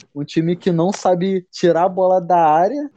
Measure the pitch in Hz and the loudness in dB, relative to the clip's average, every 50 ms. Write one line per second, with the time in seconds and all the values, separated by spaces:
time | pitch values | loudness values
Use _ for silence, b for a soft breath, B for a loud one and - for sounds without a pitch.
0 | - _ - 143 143 - - 165 160 165 180 175 - 196 170 160 165 185 208 - | -14 _ -12 -12 -10 -6 -4 -2 -2 -2 -2 -2 -2 -2 0 0 0 -2 -2 -2
1 | - 190 180 175 180 190 190 185 180 _ - - - 175 165 160 175 196 185 190 | 0 0 0 0 0 -2 -2 -4 -6 _ -10 -2 0 2 2 2 0 0 0 0
2 | 185 185 185 185 180 170 180 170 165 151 151 160 175 208 262 294 294 285 _ | 0 2 2 0 0 2 2 2 4 4 4 4 2 0 -2 -4 -8 -10 _